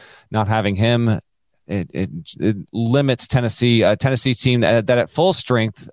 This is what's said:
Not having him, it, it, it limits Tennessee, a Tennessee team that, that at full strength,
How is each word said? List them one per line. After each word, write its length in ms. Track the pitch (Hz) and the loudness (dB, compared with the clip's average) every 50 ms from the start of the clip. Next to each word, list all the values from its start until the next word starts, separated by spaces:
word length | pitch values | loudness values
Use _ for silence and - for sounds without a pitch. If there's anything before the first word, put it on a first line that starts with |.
| - - - - _ - | -20 -20 -20 -20 _ -6
Not 180 | - 110 107 98 | -4 -2 0 0
having 260 | 110 110 98 101 98 | 0 0 0 0 0
him, 460 | 95 113 117 120 120 117 113 107 - _ _ _ _ _ _ _ _ _ | 0 2 2 2 2 2 0 -2 -2 _ _ _ _ _ _ _ _ _
it, 240 | - 98 101 82 - - | -8 -6 -6 -6 -6 -6
it, 160 | - 98 - - - 156 - - - | -6 -6 -6 -6 -12 -14 -14 -10 -4
it 180 | - 104 107 98 - _ - | -2 -2 -2 -4 -8 _ -6
limits 540 | 113 117 113 127 143 143 135 127 - - | -4 -2 0 2 2 2 2 -2 -2 -4
Tennessee, 560 | - - 127 120 113 - - 120 123 117 113 98 | -2 0 0 0 0 -2 0 2 2 4 4 4
a 120 | 95 107 | 2 2
Tennessee 380 | - - 135 131 120 - 131 120 | 2 0 -2 -2 0 -2 -2 -2
team 280 | - - 131 123 120 | 0 0 0 2 2
that, 260 | 110 82 113 117 104 | 2 2 2 2 2
that 100 | 107 123 | 2 2
at 140 | 120 101 - | 2 2 -2
full 240 | - - 165 190 170 | 0 0 2 2 0
strength, 560 | - - - 131 117 110 110 - - - - | 0 -2 -2 0 0 0 -2 -4 -10 -18 -10